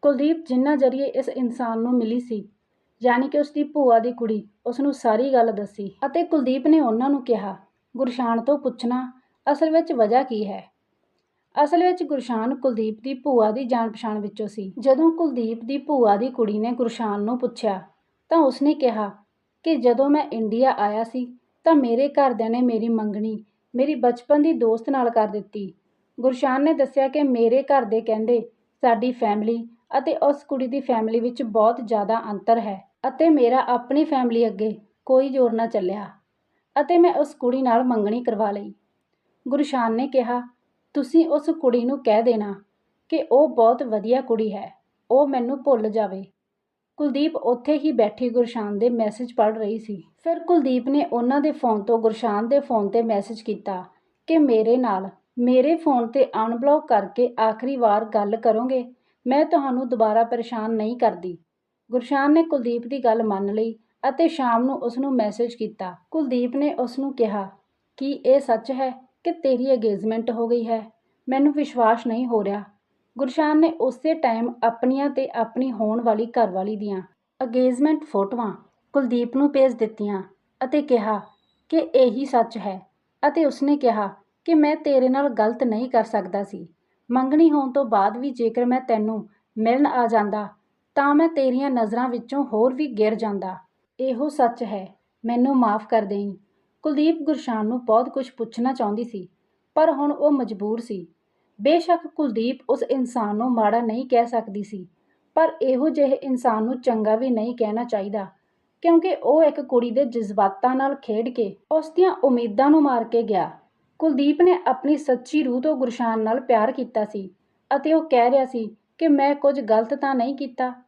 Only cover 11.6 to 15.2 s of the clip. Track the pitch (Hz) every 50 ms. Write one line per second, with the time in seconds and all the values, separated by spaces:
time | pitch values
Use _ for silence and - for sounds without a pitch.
11.6 | 294 294 311 339 359 359 359 359 349 285 302 269 247 - 247 220 220 247 277 285
12.6 | - 269 247 214 220 220 220 220 - 262 277 254 - 302 269 240 214 214 214 247
13.6 | 277 233 254 240 196 226 214 - - 226 214 214 202 208 202 - 220 208 202 -
14.6 | 196 190 185 - 220 269 262 262 320 330 330 330